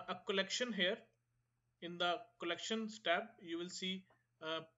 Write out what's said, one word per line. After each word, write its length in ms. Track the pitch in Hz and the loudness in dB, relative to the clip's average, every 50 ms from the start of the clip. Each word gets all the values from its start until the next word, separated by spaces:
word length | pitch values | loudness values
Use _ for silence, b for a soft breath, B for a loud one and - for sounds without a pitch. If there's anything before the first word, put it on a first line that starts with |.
| - | 0
a 80 | 180 185 - - | -2 -4 -4 -2
collection 460 | - 196 190 190 - - - 247 247 | 0 2 2 2 2 0 -2 -2 0
here. 260 | 202 196 180 185 226 - - - _ _ _ _ _ _ _ _ _ _ _ _ _ _ | 2 4 4 4 4 0 -4 -12 _ _ _ _ _ _ _ _ _ _ _ _ _ _
In 160 | 180 170 175 | -8 -6 -2
the 180 | 175 175 175 170 - - - _ - | 2 2 2 2 2 -2 -8 _ -4
collections 640 | 175 170 170 170 - - 226 226 220 214 - - - | -2 -2 -2 -2 -2 -2 0 0 -2 -4 -6 0 2
tab, 200 | 165 170 196 - - - - | 4 4 4 2 -2 -10 -14
you 160 | 190 165 170 | -8 -6 -4
will 120 | 170 175 180 | -4 -4 -6
see, 360 | - - 190 185 190 190 b b b b b _ _ - | -4 -4 -2 -2 -2 -4 b b b b b _ _ -8
uh, 200 | 160 160 160 160 160 - _ | -4 -2 -2 -2 -4 -8 _